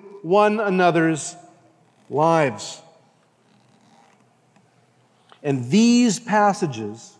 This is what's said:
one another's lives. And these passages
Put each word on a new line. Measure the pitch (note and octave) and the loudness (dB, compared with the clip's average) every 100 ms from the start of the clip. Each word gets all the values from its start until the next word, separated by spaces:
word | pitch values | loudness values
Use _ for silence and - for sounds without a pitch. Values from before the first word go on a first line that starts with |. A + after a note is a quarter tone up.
| - - | -4 -14
one | E3 G3 G#3 G#3+ | 0 2 2 0
another's | G#3 F#3 F3+ E3 E3 D#3+ - - - _ _ _ _ _ - | -2 2 2 2 0 -2 -8 -16 -20 _ _ _ _ _ -8
lives. | C3 D#3+ E3 C#3+ G#2+ - - - _ _ _ _ _ _ _ _ _ _ _ _ _ _ _ _ _ _ _ _ _ _ _ _ - | -2 2 2 0 -4 -12 -18 -20 _ _ _ _ _ _ _ _ _ _ _ _ _ _ _ _ _ _ _ _ _ _ _ _ -10
And | D3 C#3 B2 | -6 -6 0
these | F#3 A#3 A#3+ A#3+ F#3 | 2 4 4 2 0
passages | - G#3 G#3 F#3+ E3+ A2 G#2+ A2 - _ | -2 0 0 0 -4 -6 -10 -12 -20 _